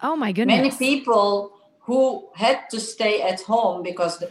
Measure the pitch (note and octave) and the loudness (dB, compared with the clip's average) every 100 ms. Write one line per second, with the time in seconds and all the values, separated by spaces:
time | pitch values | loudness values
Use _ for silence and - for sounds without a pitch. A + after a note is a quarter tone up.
0 | C4+ D#4+ G#3+ F#3 A#3+ B3+ C4+ - C4 C#4 | -4 -2 -2 0 2 2 2 0 0 0
1 | B3 G#3+ G3+ G3+ G3+ - _ _ - B3+ | 2 2 4 0 -4 -16 _ _ -2 2
2 | C4 G3+ - - A3+ C4 - A3 - - | 2 0 -10 0 0 0 -4 -10 -8 -2
3 | G#3+ - F#3 F#3+ - A#3 G3+ F3 F3 F3+ | 0 0 0 -2 0 0 2 -2 -6 -2
4 | E3+ - F3 | -4 -4 -10